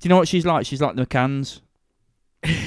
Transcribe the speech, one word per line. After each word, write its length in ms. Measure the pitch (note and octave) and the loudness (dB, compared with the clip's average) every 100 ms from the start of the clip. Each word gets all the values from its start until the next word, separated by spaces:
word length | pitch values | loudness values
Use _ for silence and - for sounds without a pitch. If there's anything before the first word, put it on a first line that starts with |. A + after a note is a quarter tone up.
you 60 | F3 | 2
know 80 | F#3 | 4
what 100 | E3 | 4
she's 180 | F#3 E3+ | 0 0
like? 200 | D#3+ - | 0 -2
She's 140 | C3+ | -2
like 140 | C#3+ - | -2 -2
the 100 | B2+ | -2
McCanns. 560 | C3+ B2+ C#3 C3+ - _ _ _ _ _ _ _ _ D#3 E3 | 0 0 -2 -6 -12 _ _ _ _ _ _ _ _ -4 -4